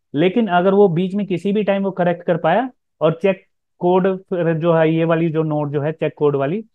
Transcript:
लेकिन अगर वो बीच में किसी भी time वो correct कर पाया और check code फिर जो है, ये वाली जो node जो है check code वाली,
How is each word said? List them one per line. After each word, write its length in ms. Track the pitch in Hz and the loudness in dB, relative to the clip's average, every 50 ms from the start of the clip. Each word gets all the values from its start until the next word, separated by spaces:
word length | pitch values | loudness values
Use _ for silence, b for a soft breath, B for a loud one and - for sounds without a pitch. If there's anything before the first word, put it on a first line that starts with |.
| _ _ - | _ _ -2
लेकिन 320 | - 180 185 - 240 226 | 0 0 2 2 0 0
अगर 280 | 190 175 180 180 196 190 | 2 2 2 2 2 4
वो 140 | 202 202 196 | 4 4 4
बीच 260 | 156 170 185 185 185 | 2 0 -2 -2 -2
में 120 | 208 202 | -4 -4
किसी 260 | - 180 165 - 202 202 | -4 -4 -4 -2 -2 -2
भी 100 | 214 202 | 0 0
time 200 | 196 196 196 196 | 0 -2 -2 -2
वो 80 | 196 | -4
correct 320 | 190 - 175 175 175 170 - | -2 -2 0 0 -2 -2 -2
कर 140 | - 170 | -2 -2
पाया 340 | 165 175 156 175 214 262 254 - _ _ _ _ - | 0 0 2 2 0 0 -2 -8 _ _ _ _ -2
और 180 | 151 165 160 165 - | 0 0 0 0 0
check 220 | 196 185 185 - _ _ _ _ _ _ _ | -2 -2 -2 -8 _ _ _ _ _ _ _
code 260 | 175 180 180 185 180 190 190 | 0 0 2 2 2 0 -2
फिर 380 | 190 - _ 190 175 170 165 165 | -4 -6 _ -6 -2 -2 -2 -2
जो 180 | 156 160 170 165 | 0 0 2 2
है, 220 | 165 160 160 165 | 2 2 2 2
ये 100 | 160 165 | 0 0
वाली 240 | 165 165 160 165 165 | 0 0 0 0 0
जो 120 | 156 160 156 | 0 -2 -2
node 300 | 156 151 151 147 147 143 | -2 -2 -4 -4 -4 -4
जो 80 | 147 | -4
है 120 | 139 156 156 | -4 -4 -4
check 220 | - 165 147 - | -4 -6 -6 -2
code 200 | - 151 147 143 | 0 0 0 2
वाली, 280 | 139 139 139 175 220 226 - _ | 0 -2 -2 -4 -6 -8 -12 _